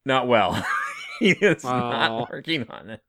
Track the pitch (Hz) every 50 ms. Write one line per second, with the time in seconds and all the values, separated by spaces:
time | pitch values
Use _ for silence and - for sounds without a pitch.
0 | _ 135 131 131 123 123 120 113 101 87 87 107 - - - - - - - -
1 | - - - - 240 202 175 - 190 208 - - - 127 127 127 123 120 120 -
2 | 139 160 113 113 120 - - 156 - - 165 151 120 - - - - 95 110 107
3 | _